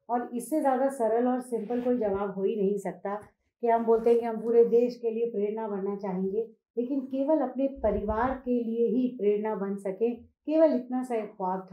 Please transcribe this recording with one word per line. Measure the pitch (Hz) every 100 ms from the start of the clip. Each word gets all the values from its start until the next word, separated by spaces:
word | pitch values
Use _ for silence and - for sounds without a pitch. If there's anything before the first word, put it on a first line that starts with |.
| -
और | 240 -
इससे | 240 - 311
ज़्यादा | 269 254 277
सरल | 262 220 226 247
और | 254
सिंपल | - 226 202 240
कोई | 247 247
जवाब | 208 196 202 190
हो |
ही | 196 220
नहीं | 190 202
सकता | 180 - 196 214 - _ _ _
कि | 233
हम | 226 226
बोलते | 226 233
हैं | 233
कि | 233
हम | 220
पूरे | 226 233 226
देश | 226 247 -
के | 226
लिए | 220 233
प्रेरणा | 202 208 220 220
बनना | 202 196 202
चाहेंगे, | 202 185 190 208 226 - _ -
लेकिन | 247 277
केवल | 254 262 277 311
अपने | 254 247 269
परिवार | - 220 202 202 214 254 269 247
के | 247
लिए | 226 226 226
ही | 233 254
प्रेरणा | - 202 208 214 208
बन | 196 196
सके, | 196 190 226 240
केवल | - _ - 311 320 247
इतना | - 254
सा | 247 226
एक | 208
ख्वाब | - 185 190 185